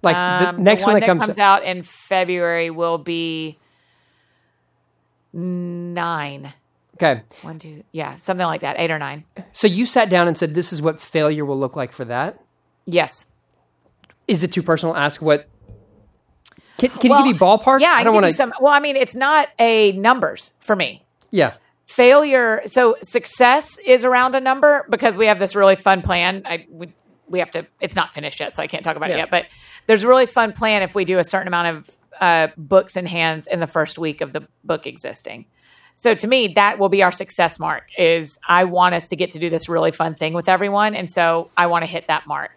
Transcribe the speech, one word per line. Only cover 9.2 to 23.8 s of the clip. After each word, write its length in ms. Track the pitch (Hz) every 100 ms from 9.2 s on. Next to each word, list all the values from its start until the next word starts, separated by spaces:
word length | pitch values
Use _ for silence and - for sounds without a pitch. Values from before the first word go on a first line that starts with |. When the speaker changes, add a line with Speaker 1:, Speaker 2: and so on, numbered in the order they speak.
| - - -
Speaker 1:
So 140 | - 214
you 200 | 180 240
sat 220 | 254 214
down 180 | 180 175
and 80 | 160
said, 180 | 165
"This 180 | 151 170
is 80 | 160
what 180 | 156 156
failure 440 | - 165 151 151
will 140 | 147 135
look 160 | 135 147
like 160 | 127
for 120 | -
that"? 340 | 120 120 156 - _ _ _ _
Speaker 2:
Yes. 420 | - 170 151 - - _ _ _ _ _ _ _ _ _ -
Speaker 1:
Is 160 | 190
it 80 | 175
too 100 | 180
personal 320 | 165 156 170
to 60 | 160
ask 200 | 147 -
what? 260 | 156 147 - _ _ - _ _ _ _ _ _ - _ _ -
Can, 120 | 254
can 200 | - 247
Speaker 2:
Well, 100 | 285
Speaker 1:
you 80 | 277
give 80 | 185
me 60 | 185
ballpark? 340 | 214 262 269
Speaker 2:
yeah, 100 | 320
I 80 | 285
Speaker 1:
I 40 |
don't 0 |
Speaker 2:
can 80 | 226
give 20 |
Speaker 1:
wanna 120 | 214 185
Speaker 2:
you 40 |
some. 200 | 165 247 381
Well, 120 | 294
I 80 | 285
mean, 160 | 294 269
it's 180 | 254 247
not 320 | 269 302 285 -
a 340 | 233 226 208
numbers 600 | 190 208 262 180 - - _
for 160 | - 208
me. 280 | 143 98 _ _ _
Speaker 1:
Yeah. 240 | 196 139 - _ _ _
Speaker 2:
Failure. 760 | - 247 285 302 262 233 220 -
So 300 | - 247 -
success 760 | - 247 - - 247 269 302
is 260 | -